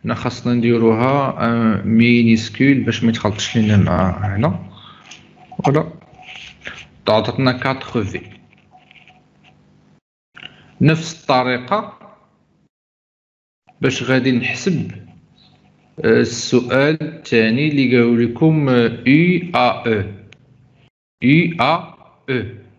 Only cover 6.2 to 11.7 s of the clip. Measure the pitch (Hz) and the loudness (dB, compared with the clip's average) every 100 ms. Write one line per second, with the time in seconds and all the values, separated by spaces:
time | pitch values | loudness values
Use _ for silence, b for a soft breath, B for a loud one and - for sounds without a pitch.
6.2 | B B B B B B B _ - 107 | B B B B B B B _ -2 0
7.2 | 101 117 131 127 135 131 - 123 98 90 | 0 -2 -2 -2 -6 -6 -6 -6 -6 -8
8.2 | - - _ _ _ _ _ - _ _ | -14 -20 _ _ _ _ _ -20 _ _
9.2 | _ _ _ _ _ _ _ _ _ _ | _ _ _ _ _ _ _ _ _ _
10.2 | _ - 50 B B _ 143 160 - - | _ -20 -20 B B _ 0 0 -6 -12
11.2 | - 127 127 123 - | -2 0 0 -4 -4